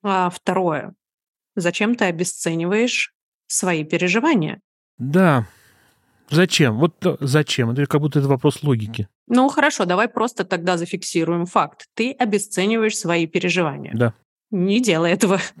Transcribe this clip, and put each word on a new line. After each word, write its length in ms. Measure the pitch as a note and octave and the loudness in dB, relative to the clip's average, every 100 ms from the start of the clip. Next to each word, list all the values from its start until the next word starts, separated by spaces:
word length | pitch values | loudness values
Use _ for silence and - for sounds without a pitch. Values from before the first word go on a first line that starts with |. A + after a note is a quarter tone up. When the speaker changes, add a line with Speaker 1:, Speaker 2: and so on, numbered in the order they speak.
Speaker 1:
А 280 | G#3 F#3+ F3+ | 0 0 0
второе, 640 | F3+ - F#3 F3+ D3+ A2 - _ _ _ _ _ - | -2 -2 0 -2 -2 -8 -16 _ _ _ _ _ -4
зачем 380 | F3 - G#3+ A#3+ | -2 0 -2 0
ты 100 | G3 | 0
обесцениваешь 1040 | E3 F3 - E3+ E3 F3 G#3 A#3+ - - _ _ _ _ | 0 -6 -4 -4 -2 -2 0 0 -2 -6 _ _ _ _
свои 380 | - F#3 E3 | -4 0 -2
переживания? 760 | D3+ E3+ F3+ F#3+ C#4+ C4 D3+ - _ _ _ _ | -2 -2 0 0 2 0 -2 -6 _ _ _ _
Speaker 2:
Да. 480 | B2+ D#3+ F#3 C3+ G#2 _ _ _ _ _ _ _ _ | -2 2 4 4 0 _ _ _ _ _ _ _ _
Зачем? 480 | D3+ F3+ - C3+ G#2+ | 2 2 4 2 4
Вот, 160 | E3 _ F3+ | 0 _ -2
э, 100 | - | -2
зачем? 500 | C#3 D3 D3 - A#2 | 0 2 2 0 0
Это 160 | B2+ C#3+ | 0 0
как 140 | D3 | 0
будто 180 | D3 D3 | 0 0
это 80 | C#3 | 2
вопрос 340 | C3+ D3+ - | 2 2 0
логики. 460 | D3 A#2+ G#2+ A2+ G2+ _ _ | 0 0 -2 -6 -8 _ _
Speaker 1:
Ну, 200 | A#3+ C4+ | 2 4
хорошо, 360 | D4 D4 - | 4 0 2
давай 240 | F3+ F3+ A#3+ | 0 2 0
просто 360 | - A3+ - | 0 -4 -2
тогда 320 | F3+ F3+ F3 F3 | -4 -2 0 -2
зафиксируем 680 | E3+ E3+ - F3 E3 F3 F3 | -2 -6 -4 -2 0 -2 0
факт. 400 | G#3+ D3 _ - | 0 0 _ -20
Ты 180 | - A#3 | -4 -4
обесцениваешь 840 | C4+ B3 G3+ - - G3 A3+ G#3+ - | -2 0 0 -2 -2 0 0 0 -2
свои 280 | E3+ E3+ D#3+ | -2 -2 0
переживания. 680 | F3 F3+ E3+ D#3+ C#3+ - | -2 -2 0 -2 -4 -10
Speaker 2:
Да. 200 | A2+ A#2+ - _ _ _ | -2 -2 -2 _ _ _
Speaker 1:
Не 280 | G3+ F#3 G#3 | -2 0 2
делай 300 | B3 D#3+ E3 | 2 2 2
этого. 280 | F#3 G#3 F#3+ - - | 2 2 0 -2 -10